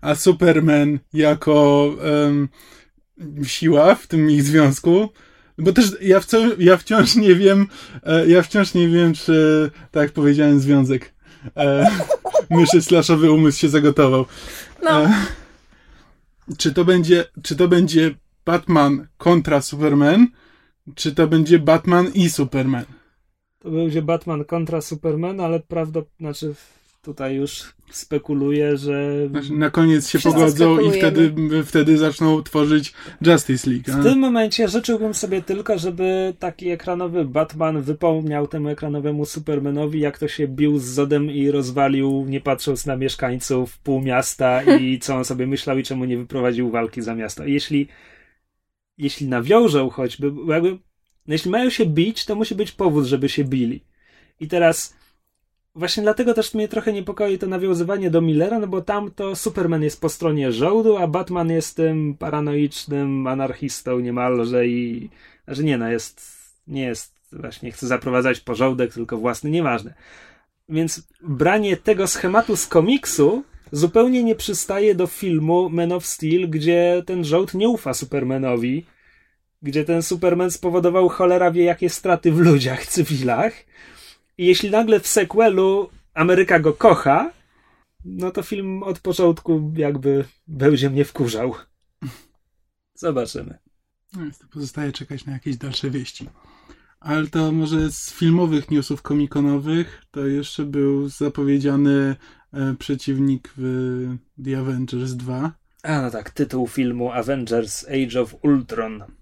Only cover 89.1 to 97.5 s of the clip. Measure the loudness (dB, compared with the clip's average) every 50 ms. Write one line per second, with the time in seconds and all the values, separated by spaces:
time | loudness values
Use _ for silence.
89.1 | -2 2 2 2 2 0 -2 -2 -2 -2 -2 -4 -4 -4 -2 -2 -2 -2 0 0
90.1 | 0 0 -2 -6 _ _ _ -16 -8 0 2 2 2 2 0 -2 0 0 -2 -2
91.1 | -2 -6 -4 -4 -4 -4 -6 -6 -6 -8 -16 _ _ _ _ _ _ _ -14 -14
92.1 | -14 -16 _ _ _ _ _ _ _ _ _ _ _ _ _ _ _ _ -6 -4
93.1 | -4 -4 -4 -6 -8 -12 -14 -14 -18 _ _ _ _ _ _ _ _ _ _ _
94.1 | _ -12 -12 -12 -14 _ _ _ _ -14 -14 -12 -10 -8 -8 -8 -8 -10 -12 -14
95.1 | -14 -14 -12 -12 -12 -10 _ -8 -8 -8 -8 -10 -10 -8 -8 -6 -6 -8 -10 -10
96.1 | -14 -18 -18 -20 -20 _ _ _ _ _ _ _ -20 _ _ _ _ _ _ -4
97.1 | -4 -2 -4 -2 -2 -2 0 0